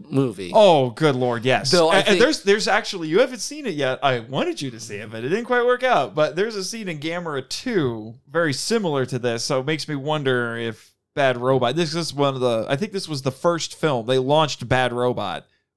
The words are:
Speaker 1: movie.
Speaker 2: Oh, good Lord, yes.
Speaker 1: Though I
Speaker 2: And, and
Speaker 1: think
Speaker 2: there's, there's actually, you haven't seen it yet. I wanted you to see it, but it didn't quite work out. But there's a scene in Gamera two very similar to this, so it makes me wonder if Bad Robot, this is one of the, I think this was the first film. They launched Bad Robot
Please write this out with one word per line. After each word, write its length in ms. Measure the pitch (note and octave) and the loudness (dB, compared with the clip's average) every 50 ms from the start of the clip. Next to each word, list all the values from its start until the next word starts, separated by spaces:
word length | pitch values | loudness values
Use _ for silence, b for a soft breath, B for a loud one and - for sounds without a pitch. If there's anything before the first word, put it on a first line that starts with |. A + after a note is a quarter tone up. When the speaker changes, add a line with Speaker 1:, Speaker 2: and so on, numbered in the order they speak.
| - - | -8 -4
Speaker 1:
movie. 420 | D#3 C3+ C#3 B2 G2+ F#2 F#2+ F2 - | 0 0 0 0 -2 -6 -6 0 4
Speaker 2:
Oh, 360 | - G#3+ F#3+ E3 C#3+ C3 B2 | 6 8 8 8 6 4 0
good 240 | A2 - D#3 D3+ C3 | 0 0 2 2 2
Lord, 300 | B2+ B2+ B2 A#2+ A#2 A2 | 2 0 0 0 0 2
yes. 260 | B2+ B2+ - - C3+ | 2 2 2 2 2
Speaker 1:
Though 180 | F#3 F3+ D#3+ D#3+ | 4 4 4 6
I 100 | F#3 F#3+ | 4 4
Speaker 2:
And, 0 | |
and 80 | F#3+ G#3+ | 4 4
Speaker 1:
think 120 | G3+ F#3 | 4 6
Speaker 2:
there's, 220 | A#3 D4+ D4+ - - | 4 4 2 2 2
there's 240 | G3 G3+ A3 F3+ A3 | 2 2 2 2 2
actually, 400 | F#3+ G#3+ A3 - - F3+ E3 D#3 | 0 0 0 -2 -6 -6 -4 0
you 120 | D#3 G#3 | 2 2
haven't 200 | C4 C4 B3+ G3+ | 2 2 -2 -6
seen 260 | - - C#4+ D#4 D4 | -10 -10 -10 -8 -8
it 100 | A#3 D#3+ | -6 -4
yet. 280 | D3 C#3 C3 C3 - - | -2 -2 -2 -2 0 0
I 160 | C#3 B2+ A#2+ | 0 0 0
wanted 420 | A2 A#2 C3 D#3 C4 F4+ E4 - | -2 -4 -4 -2 -2 -2 -4 -6
you 100 | C#3+ C3 | -8 -8
to 80 | A#2 G#2+ | -10 -10
see 180 | G#2+ A2+ G#2 G2+ | -12 -12 -12 -12
it, 140 | A2 A2 | -12 -10
but 120 | A2 A2+ A#2 | -10 -8 -4
it 60 | C3+ | -2
didn't 160 | F3+ A3+ A#3+ | -2 -2 -2
quite 200 | A#3 B3 B3 A#3+ | 0 0 2 2
work 180 | B3 B3 B3 B3+ | 2 2 2 2
out. 320 | B3+ A#3+ E3 C3+ G#2 - | 2 2 2 2 0 0
But 200 | D3+ D3+ D3 C3 | 0 0 0 2
there's 200 | E3 G3+ A#3 A3 | 0 -2 -2 -2
a 80 | G3+ F#3 | -6 -8
scene 260 | F#3 A3+ A3+ A3 F#3 | -8 -8 -8 -8 -8
in 100 | E3 D3 | -8 -6
Gamera 480 | C#3+ D#3+ E3 F3+ F3 E3 D3 C3+ B2+ - | -6 -6 -6 -6 -6 -6 -6 -6 -6 -8
two 680 | - - - B3+ A#3 F#3 C#3+ B2 A#2 A2 G#2+ A2+ A#2 - _ _ | -8 -8 -4 -2 0 0 0 0 -2 -6 -8 -12 -16 -18 _ _
very 240 | C#3 E3+ E3+ D#3 C3 | 0 0 2 2 0
similar 520 | - - - A3 A#3 G3+ E3 C#3+ C3+ B2+ | -2 -2 0 0 0 0 0 0 0 0
to 140 | A#2+ C3+ B2 | -2 -2 -2
this, 240 | A2+ B2 A#2 A2+ - | -2 -2 -2 -2 -2
so 160 | - D3 C3 | -2 -2 -2
it 60 | C3 | 0
makes 220 | D3 D#3+ D3 - - | -2 -4 -4 -4 -6
me 80 | D3+ | -6
wonder 640 | C#3 C3 D3+ D3+ D3+ C#3 C3 B2+ B2 A#2+ A#2 A2+ A#2 | -6 -4 -2 -2 -2 0 0 0 0 0 -2 -4 -4
if 340 | A#2 A2+ A2 - - - _ _ _ _ - | -6 -6 -6 -8 -14 -20 _ _ _ _ -2
Bad 240 | D3 C#3 C3 B2 A#2+ | 0 2 2 2 2
Robot, 380 | B2 C3 C3+ C3 A#2+ A#2+ C#3 | 2 2 2 4 2 2 2
this 200 | E3 F3 D3 D3+ | 0 -2 -2 -2
is 180 | E3+ E3 - - | -4 -6 -4 -2
one 200 | C#3 C#3+ C#3 C3 | 0 0 0 0
of 80 | C3 | 2
the, 240 | B2+ B2 A#2 A2+ G#2+ - | 0 2 2 0 0 -2
I 80 | C#3 | -2
think 160 | C#3 G3+ A3 | -2 -2 -4
this 160 | - G3 - - | -6 -6 -8 -6
was 140 | D#3 C3 | -6 -4
the 100 | B2+ C#3 | -4 -4
first 440 | B2+ - - F3 E3+ D#3+ - - - | -4 -2 0 0 0 0 -2 -8 -6
film. 300 | - - D#3 C#3+ A#2+ A2 | -2 -2 0 0 0 0
They 120 | A#2+ C3 C3 | 0 0 0
launched 500 | C3 C3 D3 D#3 D#3 C#3+ - - C3+ A2 | 2 2 2 2 2 2 -2 -6 -4 0
Bad 240 | B2+ B2+ B2+ B2 | 0 2 2 0
Robot 540 | A#2+ B2 B2 B2 A#2 G2 G#2 F#2 E2 C#2+ - _ _ _ _ _ _ | 0 0 0 0 0 -2 -4 -6 -6 -8 -10 _ _ _ _ _ _